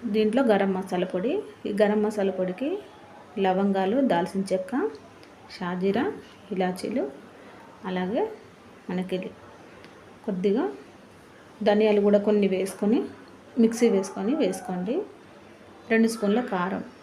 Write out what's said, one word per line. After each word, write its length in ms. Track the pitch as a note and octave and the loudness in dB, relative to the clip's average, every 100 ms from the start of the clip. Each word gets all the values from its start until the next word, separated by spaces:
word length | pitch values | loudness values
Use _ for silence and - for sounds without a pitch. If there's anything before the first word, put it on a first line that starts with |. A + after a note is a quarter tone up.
| A#3+ | -2
దీంట్లో 280 | G#3 G#3+ A#3 B3 | 0 2 2 4
గరం 200 | G3 G3 | 4 2
మసాలా 320 | F#3 F#3+ F3+ F3+ | -2 -4 -4 -2
పొడి, 200 | F#3 G#3 F#4 G#4+ - G#3 | -2 -2 -4 -6 -10 -6
ఈ 20 | G3+ | 2
గరం 200 | G#3 G#3+ | 2 4
మసాలా 280 | G#3 G#3+ G3 F#3+ | 0 0 -2 0
పొడికి 320 | F#3 F3+ C#4 G4 - - - - - - | -4 -4 -6 -6 -10 -20 -20 -20 -14 -2
లవంగాలు, 520 | F#3+ F#3 G3+ F#3+ F#3+ A#3+ C4 | 0 2 2 2 0 2 2
దాల్చిన 320 | E3+ F#3 G3 F#3+ | 2 0 -4 -2
చెక్క, 200 | F#3+ F#3 B3+ G#4 - - - - - - | -4 -2 -4 -4 -6 -20 -20 -20 -20 -20
షాజీరా, 500 | - F3+ F3+ F#3+ A#3 F4 A4 - - - | -10 -6 -2 0 0 -2 -6 -16 -20 -10
ఇలాచీలు, 480 | F#3 F#3 F#3 - A3+ G4 - - - - - - - F#3+ | -2 -2 -2 -6 -4 -6 -8 -20 -20 -20 -20 -20 -14 -8
అలాగే 340 | F#3 F#3 A#3+ A4 - - - - - - | -4 -2 -2 -4 -8 -20 -20 -20 -20 -8
మనకి 300 | F3+ F#3 F#3 D3+ - - - - - - - - - - | -6 -4 -6 -8 -14 -20 -20 -20 -20 -20 -20 -20 -14 -8
కొద్దిగా 380 | F#3+ G3+ G#3 F#4+ - - - - - - - - - G#3 | -2 0 0 -2 -6 -18 -20 -20 -20 -20 -20 -20 -2 2
ధనియాలు 340 | G#3 G#3+ G#3 G3+ | 4 6 6 6
కూడా 140 | G3+ G3+ | 4 4
కొన్ని 200 | G#3 G3+ | 4 4
వేసుకొని 460 | F#3+ F#3+ - G3+ C4 - - - - - - | 2 -2 -2 2 2 0 -10 -20 -20 -12 2
మిక్సీ 260 | A3+ - A#3 G3 | 2 4 2 4
వేసుకొని 380 | G#3+ - G3 D#4 | -2 -4 -2 0
వేసుకోండి. 520 | G#3+ F#3+ - F3+ F3+ D4 G#4+ - - - - - - - - | 0 -2 -6 -6 -4 -4 -6 -14 -20 -20 -20 -20 -20 -20 0
రెండు 180 | A3+ A3+ | 4 4
స్పూన్ల 280 | - G3+ G#3+ B3 | 2 0 2 0
కారం 320 | F#3+ F3+ G3 - - | -2 -2 -4 -8 -16